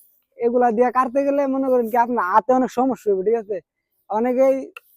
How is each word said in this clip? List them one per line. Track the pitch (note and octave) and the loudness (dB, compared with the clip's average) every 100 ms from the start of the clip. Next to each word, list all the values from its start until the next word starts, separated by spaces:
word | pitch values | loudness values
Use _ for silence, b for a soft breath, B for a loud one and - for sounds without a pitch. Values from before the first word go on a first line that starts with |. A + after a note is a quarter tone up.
| _ _ _ - | _ _ _ -4
এগুলা | A#3 B3 B3 G#3+ | -2 2 2 2
দিয়া | B3 B3+ | 0 0
কাটতে | B3 C4+ C#4 | -2 -2 0
গেলে | C#4+ C#4 | 0 0
মনে | C4+ C4+ | -2 0
করেন | B3+ A3+ | 0 0
কি | A#3 | 0
আপনার | A#3+ A#3 F3+ | 0 0 2
হাতে | G#3+ A#3+ B3+ | 2 2 2
অনেক | B3 - | 0 -2
সমস্যা | C4+ A3+ G#3 | -2 -2 -2
হবে, | F#3+ F#3+ | -2 0
ঠিক | A#3 | -2
আছে? | G3+ F#3 - _ _ _ - G#3+ | -4 -10 -12 _ _ _ -6 -4
অনেকেই | B3 B3 C4+ C4+ - - _ | -2 2 2 0 -6 -18 _